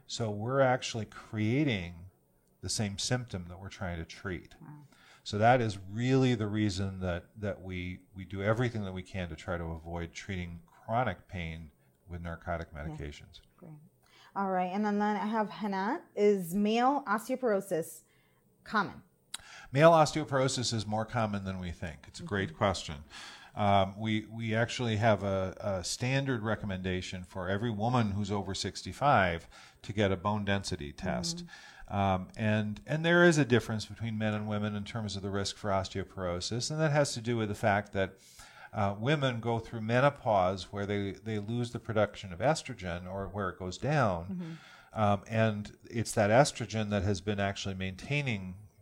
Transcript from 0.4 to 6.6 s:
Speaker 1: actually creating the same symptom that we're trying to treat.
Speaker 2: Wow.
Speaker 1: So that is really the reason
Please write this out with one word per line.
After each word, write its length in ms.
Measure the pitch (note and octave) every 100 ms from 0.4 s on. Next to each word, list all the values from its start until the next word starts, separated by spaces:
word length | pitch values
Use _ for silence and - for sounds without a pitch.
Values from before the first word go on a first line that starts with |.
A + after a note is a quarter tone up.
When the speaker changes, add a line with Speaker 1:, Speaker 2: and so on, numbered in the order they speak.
| A#2 C3+
Speaker 1:
actually 460 | C3 B2+ - A#2 G#2
creating 880 | - - A2 G#2+ C3 D3+ G2+ E2+ E2+ F#2 _ _ _ _ _
the 80 | F#2
same 300 | - G#2 G2+
symptom 480 | - B2+ A#2+ F#2 E2+
that 100 | F2+
we're 80 | F#2+
trying 300 | - F#2 E2+
to 60 |
treat. 500 | D#2+ - G2 E2+ - -
Speaker 2:
Wow. 80 | D3+ D3 C#3 _ - -
Speaker 1:
So 160 | - G#2
that 220 | A2+ B2+
is 160 | A2 G2 F#2+
really 440 | G#2 B2+ C3 B2+
the 120 | A#2 G#2
reason 540 | G#2+